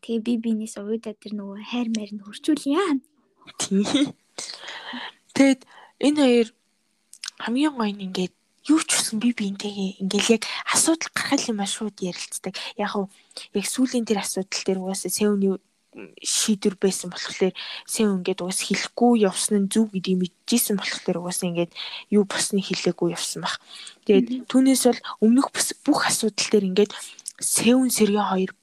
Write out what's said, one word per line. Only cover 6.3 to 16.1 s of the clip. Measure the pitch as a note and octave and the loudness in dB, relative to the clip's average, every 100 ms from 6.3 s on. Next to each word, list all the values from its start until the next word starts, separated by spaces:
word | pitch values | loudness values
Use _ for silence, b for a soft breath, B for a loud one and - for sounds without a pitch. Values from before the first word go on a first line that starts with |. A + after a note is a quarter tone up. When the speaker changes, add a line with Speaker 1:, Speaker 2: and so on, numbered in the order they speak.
| A#3+ A3+ _ _ _ _ _ _ - - _ | 6 4 _ _ _ _ _ _ -16 -16 _
Speaker 2:
хамгийн | - A#3+ D4+ | -4 0 0
гоё | C4+ G#3+ | 0 -2
нь | G3+ F#3+ | -2 -6
ингээд | F#3 F#3 _ _ _ - | -4 -4 _ _ _ 2
юу | D#4 | 2
ч | - | 4
үсэн | - - A3 | -2 0 0
би | A#3+ | 0
биентэйгээ | A#3+ G3+ G3 G#3 G3+ F#3+ - | 0 -4 -4 -8 -4 -6 -4
ингээл | F#3+ G3+ - A3+ | -2 0 2 2
яг | B B - | B B -2
асуудал | - - D#4+ - | 0 2 2 0
гарах | - - C#4 - | -6 -2 -2 -2
юм | G#3+ | -4
а | G3 | -4
шууд | - G#3+ G3+ | -4 -6 -6
ярилцдаг. | F3+ F3 - - - F#3+ B - | -8 -6 -10 -8 -10 -10 B -6
Яг | G#3 | -4
уу | G3+ G3 B B B B G3+ | -2 -6 B B B B -4
яг | G3 | -4
сүүлийн | - B3+ B3 A3+ | 0 0 0 0
тэр | G3+ | -2
асуудал | F#3 - F#3 - | -2 -6 -4 -4
дээр | - F#3+ | -2 -2
угаасаа | F#3 F#3+ - | -2 -6 -4
Сэвний | - G#3+ G#3 G3 F#3+ _ _ _ - F#2+ | 0 2 2 2 0 _ _ _ -20 -20